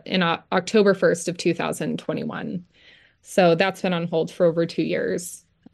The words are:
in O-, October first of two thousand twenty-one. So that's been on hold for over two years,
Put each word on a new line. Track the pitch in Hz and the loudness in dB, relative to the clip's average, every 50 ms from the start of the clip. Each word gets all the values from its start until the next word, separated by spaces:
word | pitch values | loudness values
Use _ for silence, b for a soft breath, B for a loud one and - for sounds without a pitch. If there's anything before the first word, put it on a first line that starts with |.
| - | -6
in | - - 190 180 | -4 -2 0 0
O-, | 170 165 - - _ | 0 0 -2 -4 _
October | - 185 180 - - 220 202 202 190 | -2 -2 -2 2 2 4 4 4 4
first | 180 - 165 170 175 - - | 4 4 2 2 2 -2 -6
of | 170 | -6
two | - - 180 165 | -2 -2 -2 0
thousand | 170 165 160 156 - 156 151 156 160 | 0 -2 -4 -4 -4 -6 -6 -6 -6
twenty-one. | - - 160 156 147 - - - - 151 - 180 - b b b b b b b b b b b _ | -6 -6 -6 -6 -6 -6 -8 -8 -8 -8 -8 -10 -12 b b b b b b b b b b b _
So | - - - 185 170 165 | -4 2 4 6 6 6
that's | 165 190 190 185 - - | 4 2 0 0 -2 -2
been | 190 180 | -2 -2
on | 170 170 170 | -2 -2 -2
hold | 175 160 165 175 - | -2 -2 -2 -2 0
for | - 185 | 2 2
over | 170 165 170 170 | 2 4 2 0
two | 165 - - 160 | -2 -2 -4 -4
years, | 156 175 - - - 180 175 175 - - - _ _ _ _ _ _ | -2 -2 -2 -2 -2 -4 -4 -6 -10 -14 -18 _ _ _ _ _ _